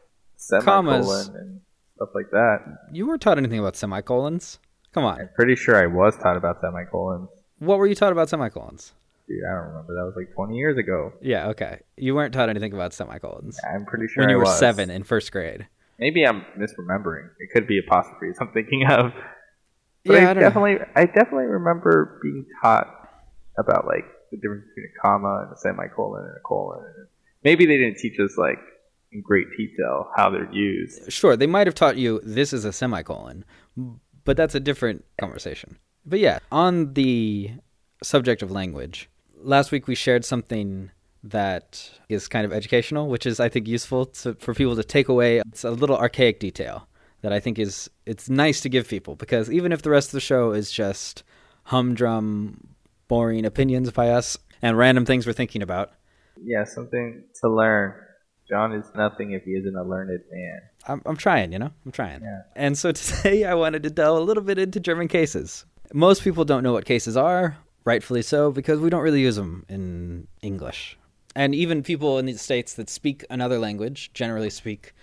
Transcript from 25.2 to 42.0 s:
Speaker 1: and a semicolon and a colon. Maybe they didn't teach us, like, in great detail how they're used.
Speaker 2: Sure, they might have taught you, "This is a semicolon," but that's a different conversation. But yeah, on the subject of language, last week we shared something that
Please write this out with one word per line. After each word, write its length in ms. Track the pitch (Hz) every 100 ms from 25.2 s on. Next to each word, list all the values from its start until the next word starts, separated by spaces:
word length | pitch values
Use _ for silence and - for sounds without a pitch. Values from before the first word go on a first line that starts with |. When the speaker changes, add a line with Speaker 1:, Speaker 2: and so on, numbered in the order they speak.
| 101 98 101
Speaker 1:
and 80 |
a 40 | -
semicolon 640 | 95 92 95 - 107 50 50
and 100 | -
a 40 |
colon. 420 | - 50 50 50 - - - _ _ _
Maybe 220 | 143 165 165
they 100 | 143
didn't 200 | 120 104
teach 200 | 117 -
us, 160 | 101 -
like, 200 | 80 - - _ _ _ _
in 100 | 107
great 260 | 98 98 - -
detail 540 | 107 - 62 69 - -
how 160 | 95
they're 200 | 98 -
used. 600 | 101 101 92 - - -
Speaker 2:
Sure, 240 | - 185 117
they 100 | 143
might 200 | 196 196
have 80 | -
taught 220 | 156 120
you, 220 | 120 110
"This 280 | 110 110 143
is 120 | 131 107
a 80 |
semicolon," 720 | - 127 95 - 80 57 76 - _ _ - 127 117 _ _ -
but 100 | 139
that's 200 | 160 139
a 40 |
different 460 | 139 135 117 101 _ -
conversation. 580 | 95 58 - - - - _ _ 147
But 140 | 190
yeah, 200 | 170 - -
on 420 | 147 180 175 147 139
the 560 | 131 120 110 101 101 120 _ _ _ -
subject 400 | - 147 123 113
of 80 | 95
language, 580 | 98 92 71 69 90 - _ _ _
last 340 | 123 139 139
week 160 | 143 127
we 60 | 120
shared 280 | - 123 -
something 640 | 123 - 110 101 95 95 _ _ _
that 680 | 107 107 98 90 _ - - _